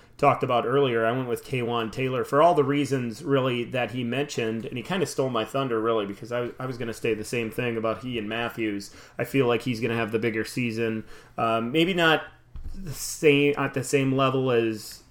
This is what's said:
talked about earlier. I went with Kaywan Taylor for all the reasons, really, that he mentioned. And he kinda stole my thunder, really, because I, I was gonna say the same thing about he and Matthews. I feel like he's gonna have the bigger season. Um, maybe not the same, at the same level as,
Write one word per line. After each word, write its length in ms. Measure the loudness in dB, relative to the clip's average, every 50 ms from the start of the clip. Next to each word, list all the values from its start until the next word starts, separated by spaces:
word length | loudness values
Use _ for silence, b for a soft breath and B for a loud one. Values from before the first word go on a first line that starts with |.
| -20 -20 -4
talked 260 | 2 4 4 4 4
about 240 | 2 2 2 2 2
earlier. 400 | 2 2 2 2 4 2 2 2
I 60 | 2
went 160 | 2 0 -2 -4
with 160 | -4 -6 -6
Kaywan 480 | -6 -4 -2 -2 -2 -2 -2 -2 -4
Taylor 320 | -4 -4 -4 -2 -2 -2 -2
for 180 | 2 4 6
all 120 | 6 8 6
the 100 | 6 4
reasons, 580 | 4 2 0 0 0 0 -2 -2 -4 -6 -6
really, 420 | -2 2 2 2 2 2 0 -2 -2
that 280 | -2 -2 -2 -2 -2
he 100 | -4 -4
mentioned. 600 | -4 -2 -2 -2 -4 -2 -2 -2 -2 -2 -2 -4 -6
And 120 | -6 -8 -8
he 40 |
kinda 240 | -6 -4 -2 -2 -2
stole 240 | -2 0 -2 -2 0
my 140 | 0 -2 -2
thunder, 360 | -2 -2 -2 -2 0 0 0
really, 260 | 2 2 2 2 0
because 260 | -2 -6 -10 -8 -6
I, 160 | -4 -4 -4 -4 -6 -8
I 60 | -8
was 140 | -8 -6 -6
gonna 160 | -6 -8 -6
say 200 | -2 -2 0 0
the 100 | -2 -2
same 260 | -4 -4 -4 -4 -4
thing 260 | -4 -4 -2 -2 -2
about 260 | 0 -2 -2 -2 -2
he 160 | -6 -6 -6 -6
and 100 | -4 -4
Matthews. 640 | -4 -4 -4 -4 -4 -2 -2 -2 -2 -4 -8 -10 b b b b b -6
I 60 | -6
feel 220 | 0 2 4 4
like 160 | 4 4 2
he's 180 | 0 -2 -2 -2
gonna 140 | -2 -2 0
have 160 | -2 -2 0
the 80 | 0 0
bigger 260 | 0 0 0 -2 -4
season. 600 | -4 -4 -4 -4 -2 -2 -2 -2 -2 -2 -4 -6 b b b b b b
Um, 340 | -2 0 0 0 0 0 0
maybe 240 | 2 2 2 2 2
not 300 | 2 4 4 4 2 0 -6 -16 -20 _ _ -14 -12 -10 -10 -10
the 180 | -10 -10 -10
same, 640 | -10 -8 -8 -10 -6 4 6 6 6 6 4 2 2
at 180 | 0 -2 -2 -2
the 100 | -4 -2
same 320 | 0 2 2 2 2 2
level 340 | 2 2 2 2 2 2 4
as, 520 | 4 4 2 2 -2 -4 -8 -14 -16 -18 -20 -20